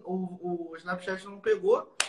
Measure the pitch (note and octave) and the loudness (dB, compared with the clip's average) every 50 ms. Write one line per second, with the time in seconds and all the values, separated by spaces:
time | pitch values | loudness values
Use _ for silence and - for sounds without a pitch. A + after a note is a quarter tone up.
0 | - F3+ F#3 F#3+ F#3 F3 - - F3 F3 F3 E3+ E3 D#3+ D#3+ D#3+ E3+ F3+ F#3 F3+ | -6 -2 -2 -2 -2 -2 -6 -6 -4 -2 -2 -2 -4 -6 -10 -8 -6 -4 -6 -4
1 | - G3 F#3+ F#3 G3 G3+ G3+ G3+ - A3 G#3+ F#3+ F3+ G3 A#3+ C#4 - - - - | -2 -4 -4 -4 -6 -10 -12 -4 0 2 2 4 6 6 6 4 4 0 -2 -2
2 | - | -2